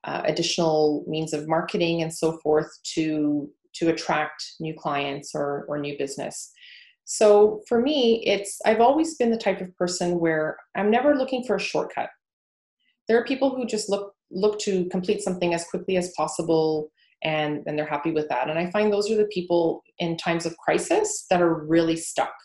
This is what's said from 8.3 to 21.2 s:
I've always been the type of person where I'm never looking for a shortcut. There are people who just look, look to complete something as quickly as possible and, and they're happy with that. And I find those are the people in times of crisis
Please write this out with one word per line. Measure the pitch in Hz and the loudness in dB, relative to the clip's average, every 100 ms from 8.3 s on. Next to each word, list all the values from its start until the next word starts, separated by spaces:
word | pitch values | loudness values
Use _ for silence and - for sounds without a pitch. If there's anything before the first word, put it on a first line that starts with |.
| 196 - - | -2 -4 -2
I've | - 220 | 0 6
always | 233 302 330 | 6 6 0
been | - 233 | 0 0
the | 226 | 2
type | 202 185 | 0 -2
of | 185 | -6
person | _ 175 - 175 175 | _ -4 0 0 2
where | 165 156 156 - _ | 2 2 -2 -6 _
I'm | - 202 | 0 2
never | 240 285 | 4 4
looking | 277 262 254 | 2 0 -2
for | 240 | -2
a | - | -2
shortcut. | - - - - - _ _ _ _ _ _ _ _ _ - | 0 -4 -4 -6 -8 _ _ _ _ _ _ _ _ _ 2
There | 233 | 2
are | |
people | 240 269 269 | 2 0 0
who | 254 | 0
just | 240 214 - | -4 -4 -2
look, | 202 - _ _ | -2 -4 _ _
look | 190 214 208 | 0 0 2
to | 208 185 180 | -2 0 0
complete | 190 180 202 | -2 -2 -2
something | - 180 175 | -2 -2 0
as | 170 | -2
quickly | - 190 180 185 | -4 -6 -2 -2
as | 180 | -2
possible | - 156 - 165 160 160 156 151 _ _ _ | -4 -4 -2 2 2 4 0 -4 _ _ _
and, | 160 156 151 147 | -4 -2 -2 -4
and | 151 151 | -4 -4
they're | |
happy | 151 143 165 | -4 -4 -2
with | 156 151 | -2 -2
that. | 123 139 | -2 -2
And | 160 | -2
I | 180 | -2
find | 208 214 | 0 2
those | 202 208 | 2 0
are | 214 | 0
the | |
people | 208 185 175 170 165 - _ - | 0 -2 0 2 2 -2 _ -6
in | 170 165 | -4 -2
times | 175 165 | -2 -2
of | 165 - | -4 -4
crisis | - 185 - 370 415 - | 0 0 2 0 0 -6